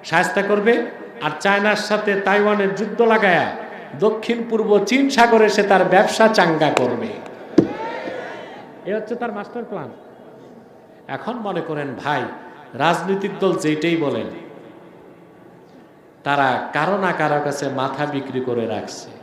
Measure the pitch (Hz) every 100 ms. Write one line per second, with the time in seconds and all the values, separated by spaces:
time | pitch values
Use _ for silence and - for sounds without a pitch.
0 | - 165 180 202 196 208 208 - - -
1 | - - 151 151 202 202 208 208 - 208
2 | 214 196 196 208 208 208 196 185 214 -
3 | 233 202 196 165 120 - - - - 135
4 | 208 220 - 233 226 220 202 202 196 262
5 | 277 - 233 220 214 202 196 185 175 180
6 | - - 220 220 170 156 147 139 120 117
7 | 110 - - - - - - - - 480
8 | - - - - - - - - 175 214
9 | 214 240 240 208 202 240 220 190 143 -
10 | - - - - - - - - - -
11 | - 135 - 240 208 175 160 151 139 117
12 | 139 139 113 - - - - 123 156 165
13 | 180 196 202 - 190 165 156 151 165 165
14 | 139 117 107 - - - - - - -
15 | - - - - - - - - - -
16 | - - 139 143 135 123 123 147 160 202
17 | 190 156 151 147 147 139 139 131 135 143
18 | 147 139 127 127 123 117 113 104 - -
19 | - -